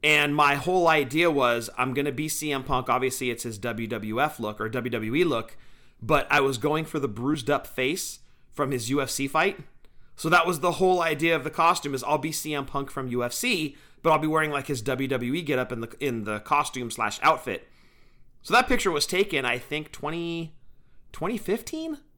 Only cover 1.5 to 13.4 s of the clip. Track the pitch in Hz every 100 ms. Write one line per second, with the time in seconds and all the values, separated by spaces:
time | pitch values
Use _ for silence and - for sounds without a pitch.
1.5 | 120 113 - 127 131 147 127 151 - 151
2.5 | 139 131 127 127 120 135 131 127 117 120
3.5 | 104 120 110 113 113 107 110 147 151 107
4.5 | 104 110 123 120 117 110 139 175 120 107
5.5 | - - - - - 113 151 - 143 135
6.5 | 127 147 156 156 156 135 104 127 151 120
7.5 | 143 - - 131 185 - - - - -
8.5 | - 139 131 110 143 131 - 139 160 185
9.5 | - - - - - - - 160 170 170
10.5 | 160 170 160 185 185 165 151 165 160 139
11.5 | - 165 180 143 135 127 147 147 151 156
12.5 | 147 135 139 139 - 131 120 120 -